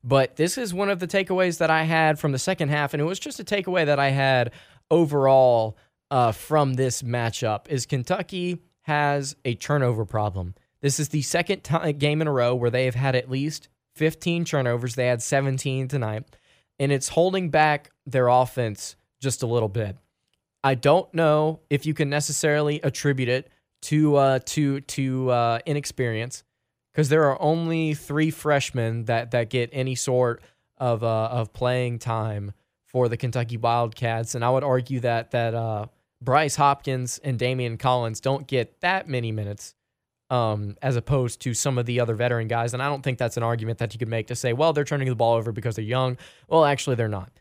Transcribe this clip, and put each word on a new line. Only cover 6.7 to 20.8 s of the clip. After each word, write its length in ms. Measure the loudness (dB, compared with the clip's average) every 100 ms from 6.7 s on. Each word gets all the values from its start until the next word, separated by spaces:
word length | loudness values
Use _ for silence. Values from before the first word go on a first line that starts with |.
| 2
this 260 | 0 -2
matchup, 680 | -4 -2 -2 -2 -2 -4 -4
is 160 | -6 -2
Kentucky 760 | -4 -2 -4 -4 -6 -4 -6 _ _
has 540 | -2 0 2 0 -4 -6 -6
a 100 | -6
turnover 500 | -2 2 2 0 -2
problem. 500 | -2 -2 -2 -8 -10 _ _
This 180 | -2 -2
is 100 | -2
the 120 | -4
second 420 | -2 -2 -2 -4
ti-, 300 | -2 -2 0
game 280 | 0 0 0
in 60 | 0
a 40 |
row 220 | 2 2
where 160 | 2 0
they 160 | 0 0
have 100 | 0
had 200 | 0 0
at 140 | -2
least 400 | -4 -4 -6 -16 _ _ -2
fifteen 480 | -2 0 -2 -2
turnovers. 520 | 0 0 0 0 -2 -2
They 120 | 0
had 140 | 0
seventeen 680 | 0 0 0 -2 -4 -4 -4
tonight, 500 | -2 -4 -6 -10 _ _ _ _ _
and 120 | 0
it's 180 | 0 0
holding 400 | 2 2 2 0
back 420 | 4 4 2 -4 _ -4
their 220 | 2 4
offense 680 | 4 4 0 -4 -4 -12 -16 _ _
just 220 | -6 -4
a 40 | -2
little 220 | 0 0
bit. 280 | -2 -6 -8 _ _ _ _ _ _
I 120 | 0
don't 380 | 2